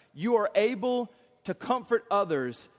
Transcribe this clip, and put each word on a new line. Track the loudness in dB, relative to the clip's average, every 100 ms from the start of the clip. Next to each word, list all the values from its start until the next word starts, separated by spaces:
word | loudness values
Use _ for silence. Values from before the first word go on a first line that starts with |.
| _
You | -6 2 2
are | 4
able | 2 2 0 -2 -2 -4 _ _ _ -10
to | -8
comfort | -4 -4 0 -2 2
others | 0 0 -2 -2 -6 -12